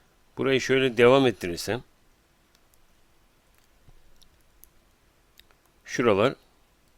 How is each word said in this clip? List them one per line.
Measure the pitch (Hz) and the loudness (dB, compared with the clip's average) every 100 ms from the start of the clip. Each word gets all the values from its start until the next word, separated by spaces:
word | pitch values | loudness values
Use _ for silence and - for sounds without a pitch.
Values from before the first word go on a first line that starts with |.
| _ _ _ - | _ _ _ -8
Burayı | 127 131 | -2 -2
şöyle | - 131 131 113 | 0 -2 0 4
devam | 120 139 131 | 4 6 2
ettirirsem, | 101 92 85 - 113 - _ _ _ _ _ _ _ _ _ _ _ _ _ _ _ _ _ _ _ _ - - - - _ _ _ _ _ _ _ _ _ _ _ _ _ _ _ - | -2 -10 -10 -8 -10 -10 _ _ _ _ _ _ _ _ _ _ _ _ _ _ _ _ _ _ _ _ -20 -20 -20 -20 _ _ _ _ _ _ _ _ _ _ _ _ _ _ _ -14
şuralar | - 120 98 120 - _ _ _ _ _ | -4 0 0 0 -4 _ _ _ _ _